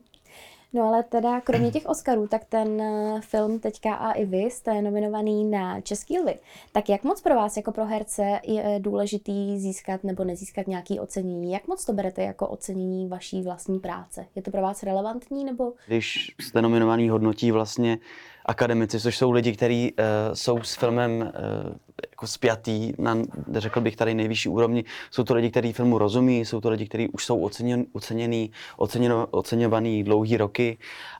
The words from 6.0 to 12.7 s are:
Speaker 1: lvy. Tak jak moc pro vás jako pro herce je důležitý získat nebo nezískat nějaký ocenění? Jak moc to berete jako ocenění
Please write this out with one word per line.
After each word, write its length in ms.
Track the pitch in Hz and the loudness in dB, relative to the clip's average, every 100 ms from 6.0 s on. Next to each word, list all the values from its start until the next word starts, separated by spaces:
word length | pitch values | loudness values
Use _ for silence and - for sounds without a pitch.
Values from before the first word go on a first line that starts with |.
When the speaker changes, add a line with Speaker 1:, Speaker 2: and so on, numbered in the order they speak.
| - 349 | -4 0
Speaker 1:
lvy. 160 | 277 - - - - | 0 -2 -10 -20 -4
Tak 180 | 208 208 | -2 2
jak 140 | 202 | 0
moc 180 | 269 359 | 0 0
pro 140 | 349 247 | 4 4
vás 220 | 208 214 | 4 -2
jako 140 | 214 | -6
pro 140 | 214 214 | -4 -2
herce 540 | 214 214 - 202 202 | -2 -4 -2 0 0
je 360 | - 214 208 202 | 0 -2 0 0
důležitý 800 | 202 202 202 208 - 202 202 202 | 0 0 0 -2 -4 -2 -2 -2
získat 440 | 196 190 - 190 | -4 -6 -6 -6
nebo 200 | 196 190 | -4 -2
nezískat 440 | 185 175 190 - 190 | -4 -4 -8 -8 -6
nějaký 320 | 180 175 196 | -6 -4 -6
ocenění? 520 | - 196 185 175 175 | -4 -6 -4 -4 -4
Jak 160 | 196 - | -4 -4
moc 180 | 381 - | -6 -2
to 80 | |
berete 300 | 202 190 190 | -2 -2 -2
jako 240 | 196 190 - | -6 -4 -6
ocenění 600 | - - | -6 -8